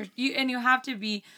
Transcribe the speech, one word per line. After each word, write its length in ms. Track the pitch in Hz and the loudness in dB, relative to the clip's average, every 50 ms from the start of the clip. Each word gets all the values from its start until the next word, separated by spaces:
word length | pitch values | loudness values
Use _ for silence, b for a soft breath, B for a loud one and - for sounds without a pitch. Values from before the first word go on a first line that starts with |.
| 214 | -8
for, 60 | 190 - | -8 -6
you, 160 | - 247 269 - | -2 -2 -2 0
and 180 | 269 269 262 | 0 0 0
you 80 | 254 247 | 0 2
have 220 | 240 254 254 254 254 | 4 4 4 4 2
to 120 | 269 254 | -2 -6
be, 260 | 196 208 214 214 202 B B B | -4 -4 -4 -4 -4 B B B